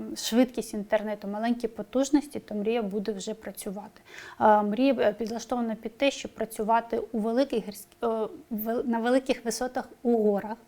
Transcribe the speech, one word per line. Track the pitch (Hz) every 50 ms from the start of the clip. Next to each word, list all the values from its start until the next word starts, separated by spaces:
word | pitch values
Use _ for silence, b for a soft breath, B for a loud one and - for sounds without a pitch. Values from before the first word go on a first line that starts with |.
| 220 220 220
швидкість | - - - 220 247 254 254 - 226 214 - -
інтернету, | 208 202 - 220 208 208 214 208 208 202
маленькі | 202 202 214 226 240 233 240 233
потужності, | 220 - 220 202 - - 254 277 - 302 285 285 - - 220
то | - - 214
мрія | 208 202 220 233 240
буде | 214 190 196 214 196 226
вже | 202 190 190 214 214
працювати. | 214 - 208 190 - - 214 185 202 196 214 - - B B B B B B B B
Е, | - 214 208 208
мрія, | 208 208 214 240 269 277 247 247
е, | 240 208 202
підлаштована | - 226 202 233 220 - - 254 240 233 226 220
під | 220 - 220 -
те, | - 277 277
щоб | - - - - -
працювати | - - - - - 214 220 226 233 226 233 226 - 415 -
у | - 220
великих | 208 226 233 254 277 277 254 214 185
гірськ-, | 208 - - - - - _ 233
е, | 226 226 220 214 - 339 - - _
вел-, | 220 208 220 226 233 254 -
на | 240 226 226
великих | 226 240 254 262 254 - - - -
висотах | 233 - - 254 254 - 262 - - - - -
у | 240 233
горах. | 226 208 208 202 190 214 208 233 - -